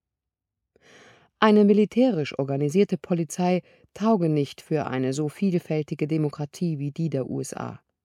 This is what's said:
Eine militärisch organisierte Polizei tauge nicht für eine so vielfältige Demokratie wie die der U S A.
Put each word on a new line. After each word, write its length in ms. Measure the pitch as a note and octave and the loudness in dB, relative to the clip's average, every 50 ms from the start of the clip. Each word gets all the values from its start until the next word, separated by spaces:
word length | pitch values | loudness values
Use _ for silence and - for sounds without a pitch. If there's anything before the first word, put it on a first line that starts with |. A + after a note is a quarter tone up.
| _ _ _ _ _ _ _ _ _ _ _ _ _ _ _ _ _ _ - - - - - _ _ _ _ - | _ _ _ _ _ _ _ _ _ _ _ _ _ _ _ _ _ _ -20 -20 -20 -20 -20 _ _ _ _ 2
Eine 220 | G#3+ A3 G#3 G#3 G#3 | 4 6 6 6 6
militärisch 760 | G3+ G#3 G#3 G#3 - - A#3 B3+ C4 G3 D#3 C#3 - - | 6 6 4 4 2 2 2 2 2 2 0 -4 -4 -4
organisierte 600 | - C#3 C3+ C#3 C#3 D3 D3 D3 G3 G3+ - F#3+ | -6 -4 -2 -2 -2 -2 0 2 2 2 2 0
Polizei 640 | - - - F3+ E3 E3 - - - F3+ F3+ F3+ F3 - _ _ _ _ _ _ | -6 -2 -4 -2 -2 -2 -6 -4 -2 0 0 0 0 -2 _ _ _ _ _ _
tauge 340 | - G#3 A3+ A3+ F3+ E3+ | -2 0 2 2 2 2
nicht 320 | D#3+ D3+ D3 C#3 - - - | 2 2 0 0 -2 -6 -20
für 280 | - - D#3+ D3 - | -6 -4 -4 -2 -2
eine 260 | - B2+ C3 C3 C3 C3+ | -2 -4 -2 -2 -2 -2
so 160 | D3 D3+ D3 | -2 -4 -6
vielfältige 760 | - - G3+ F#3+ E3+ E3+ - - D#3+ D#3 D3 - D#3 - D#3 | -4 -2 -2 0 0 0 -2 -2 -4 -4 -2 -4 -4 -4 -4
Demokratie 720 | C#3+ D#3+ D#3 D3+ D3 - - D3 - - - F3 E3 D#3 C#3 | -2 0 -2 -2 -2 -4 -6 -10 -10 -6 -4 -4 -4 -2 -4
wie 120 | C#3+ D3 | -6 -8
die 180 | C#3+ - E3 D3+ | -4 -4 -4 -2
der 200 | C#3 C3+ - - | -2 -4 -4 -4
U 100 | - C3+ | -6 -8
S 140 | C3 - - | -8 -8 -10
A. 260 | - B2 - - - _ _ _ _ | -10 -10 -10 -12 -14 _ _ _ _